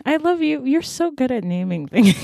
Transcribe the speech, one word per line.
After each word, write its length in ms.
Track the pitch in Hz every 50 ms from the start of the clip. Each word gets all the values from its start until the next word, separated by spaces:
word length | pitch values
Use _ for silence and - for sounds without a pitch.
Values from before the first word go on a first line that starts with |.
| -
I 100 | - 302
love 260 | 320 302 339 359 339
you. 220 | 320 302 302 294 254
You're 180 | 262 285 330
so 300 | 320 - - - 339 339
good 220 | 302 - 262 254 254
at 100 | 233 170
naming 420 | 180 175 180 185 185 175 165 147
things. 280 | 139 - - 220 196 160 -